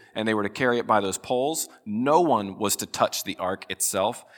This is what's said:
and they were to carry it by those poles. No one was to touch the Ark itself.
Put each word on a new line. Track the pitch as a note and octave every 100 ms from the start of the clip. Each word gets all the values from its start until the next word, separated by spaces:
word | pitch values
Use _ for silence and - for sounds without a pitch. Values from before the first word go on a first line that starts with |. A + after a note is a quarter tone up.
| - A2+
and | A2
they |
were | G#2+
to | G2+
carry | - B2+ A#2+
it | A2
by | A2
those | G2 F#2+
poles. | - B2+ C#3 D#3+ - - A2
No | G#2+ C3 D#3+
one | E3+ A2+ G2+ F2+
was | G2+ -
to | G#2
touch | - A2+ -
the | G2+ F2+
Ark | F2+ G2 -
itself. | F#2+ - G2 G#2 A#2+ -